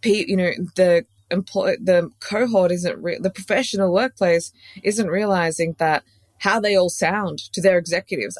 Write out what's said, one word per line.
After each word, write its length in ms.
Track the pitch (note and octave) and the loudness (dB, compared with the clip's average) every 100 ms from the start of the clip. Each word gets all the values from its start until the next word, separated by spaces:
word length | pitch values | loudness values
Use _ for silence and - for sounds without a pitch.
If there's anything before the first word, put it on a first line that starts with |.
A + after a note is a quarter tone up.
pe-, 240 | A#3 G#3 - | 0 0 0
you 100 | F#3 | 0
know, 140 | F3+ - F3 | 0 -4 -4
the 300 | - F3+ E3+ - _ - | 2 4 4 0 _ -6
employ-, 460 | F#3 - G3 F#3+ - | -4 -4 -2 -2 0
the 300 | F#3 F3+ E3+ - | 2 2 2 -6
cohort 540 | - G#3 B3 G3+ F3+ | -6 -2 0 2 2
isn't 280 | F3 F3 - | 0 -4 -6
re-, 200 | E3+ - | -6 -4
the 100 | F#3 | -4
professional 640 | - F#3+ A#3 B3 G3 F#3+ | -4 -2 -2 -2 0 2
workplace 580 | F#3 C4 - F3+ E3+ - _ - - | 2 0 0 2 2 -2 _ -20 -6
isn't 240 | G3+ G#3+ F#3 | -4 -2 -2
realizing 680 | F#3+ G#3 F#3 E3 D#3+ E3 - | 0 0 0 0 -2 -4 0
that 240 | D#3+ D3 - _ _ - | 0 0 -4 _ _ -6
how 200 | G3 A3 | -2 0
they 160 | G#3 | 2
all 160 | G3 F3+ | 2 2
sound 480 | - E3+ G3+ F#3 D3+ - | 0 -2 -2 -4 -8 -10
to 80 | - | 0
their 180 | F#3+ F3+ | 2 2
executives. 580 | E3+ F3 - D#3 G#2 | 0 -6 -4 -6 -6